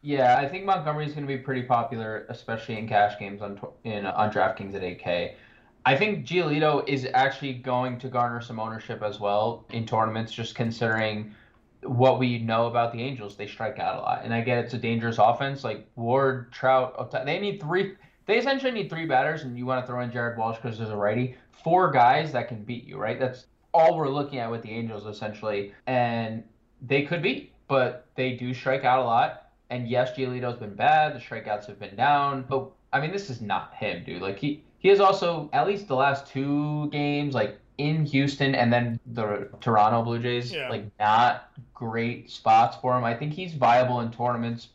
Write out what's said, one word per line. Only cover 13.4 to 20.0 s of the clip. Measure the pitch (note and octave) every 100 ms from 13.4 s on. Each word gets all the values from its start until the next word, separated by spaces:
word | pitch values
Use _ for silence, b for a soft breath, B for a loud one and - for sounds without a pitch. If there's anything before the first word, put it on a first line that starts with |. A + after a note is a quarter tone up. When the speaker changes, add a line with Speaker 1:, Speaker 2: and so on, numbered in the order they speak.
| G#2
Speaker 1:
strike | - A2 -
out | - -
a |
lot. | - -
And | A2+
I | A#2
get | A#2 A#2+
it's | A#2
a | B2
dangerous | A#2 A#2 A#2 A2+
offense. | G#2+ A#2+ C#3 C#3
Like, | A#2+ - - -
Ward, | A#2 C3 C3+ B2+ A#2+
Trout, | - C3 C3 B2+ -
Ota-, | A#2+ C#3 C3+
they | F3
need | G3+ -
three, | D3+ F3+ F#3+ - b b -
they | A3
essentially | B3+ C4+ C4
need | A#3 E3+
three | E3 E3
batters, | C3 C#3+ D#3
and | C3 A#2+
you | B2
wanna | B2+
throw | B2 B2